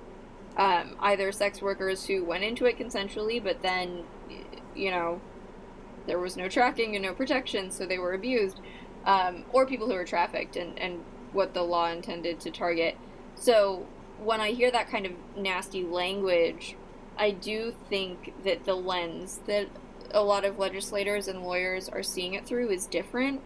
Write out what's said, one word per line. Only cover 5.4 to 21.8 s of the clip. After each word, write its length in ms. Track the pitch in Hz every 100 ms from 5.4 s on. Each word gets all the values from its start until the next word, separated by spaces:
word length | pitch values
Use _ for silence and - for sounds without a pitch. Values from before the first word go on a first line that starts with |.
| - - - - - - -
there 120 | 175
was 180 | 185 180
no 120 | 185
tracking 460 | 269 247 - 220 202
and 60 |
no 100 | 196
protection, 560 | 180 269 269 262 214 190
so 160 | - 185
they 120 | 185
were 140 | 180
abused, 480 | 190 240 247 196 - - - - - -
um, 380 | 196 180 175 -
or 120 | 262
people 220 | 262 254 220
who 80 |
were 100 | 190
trafficked 520 | 175 170 185 - - -
and, 220 | 175 -
and 240 | 180 175 - - -
what 220 | 196 185
the 80 | 185
law 260 | 170 175 170
intended 520 | 165 180 170 170 165
to 100 | 175
target. 460 | - 180 165 165 - - - - -
So 500 | - 220 202 185 - - - -
when 180 | 208 220
I 100 | 208
hear 200 | 240 247
that 200 | 240 202
kind 160 | 226 190
of 60 | 180 - 202
nasty 480 | 196 185 - 190
language, 920 | 175 175 180 202 190 175 165 - - - - - - -
I 140 | 208
do 440 | 185 202 220 226 - -
think 460 | 196 190 175 - -
that 200 | 196 175
the 100 | -
lens 640 | 185 185 180 170 165 185 - -
that 220 | 208 196 - - - -
a 100 | 208
lot 220 | 202 202
of 140 | 196 196
legislators 680 | 190 190 196 202 202 208 196
and 140 | 185
lawyers 440 | 180 180 185 185